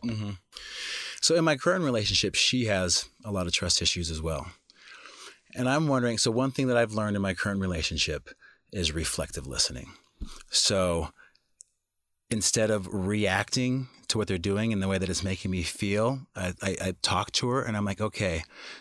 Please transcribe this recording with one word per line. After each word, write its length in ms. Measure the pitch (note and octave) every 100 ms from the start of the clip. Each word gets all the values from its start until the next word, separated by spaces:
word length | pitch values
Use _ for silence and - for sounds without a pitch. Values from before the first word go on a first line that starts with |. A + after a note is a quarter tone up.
Mm-hmm. 260 | - A2 G#2 G2 _ - - - - - - -
So 140 | -
in 100 | E3
my 120 | D#3+ C#3+
current 280 | F3+ F#3
relationship, 500 | D3+ A#2 G2+ G2 G2
she 300 | - - B2+ A2
has 400 | F#2+ F2+ - - _
a 80 | G#2+
lot 140 | G2 F2
of 60 |
trust 300 | - F2+ -
issues 280 | E2 F2+ E2
as 120 | D#2
well. 240 | D#2+ D2+ D2+ - _ _ - - - - - - _
And 140 | - B2+
I'm 180 | C#3+ D#3
wondering, 300 | C3 A#2+ A2+
so 120 | B2
one 200 | A2+ C3+
thing 160 | C3 C3
that 100 | A#2+
I've 160 | A2+
learned 240 | G#2+ G#2+ G2+
in 60 |
my 100 | G2
current 280 | F#2 G#2 G2
relationship 640 | F#2 D#2+ - E2 - D2 - - - _ _
is 200 | G2+ D#2
reflective 540 | D#2 D#2 - D2 - C2+
listening. 440 | B1 - B1 - - _ _ - - -
So 580 | - - G2 F2+ E2+ D#2 - - _ _ - - _ _ _ _ _ -
instead 400 | A2 - A#2 G#2+
of 160 | G#2+ F2+
reacting 960 | G2 F#2 G#2 G2+ G2 - C3 B2+ C3 B2+ - -
to 100 | A2
what 100 | G#2
they're 80 | F#2
doing 320 | G2 G2 A2+
in 80 | G2+
the 80 | F#2+
way 100 | F#2+
that 100 | F#2
it's 160 | F2
making 260 | F#2 F#2+ F#2+
me 120 | F#2
feel, 580 | E2 - G2+ G2+ A#2 C3+ - -
I, 160 | F#2 F2+
I, 140 | G2 F#2
I 120 | F#2+ F2
talk 320 | - G2 G2+
to 160 | - B2
her 140 | C3
and 120 | B2 G#2
I'm 80 | G2+
like, 140 | G2
"Okay, 400 | G#2+ - G2 D#2+ - - - -